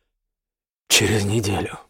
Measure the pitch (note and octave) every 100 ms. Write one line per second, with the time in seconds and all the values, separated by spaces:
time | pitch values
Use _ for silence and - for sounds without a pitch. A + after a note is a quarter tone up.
0 | _ _ _ _ _ _ _ _ - -
1 | G2 G#2+ G2 A2+ G2 F#2+ G2+ -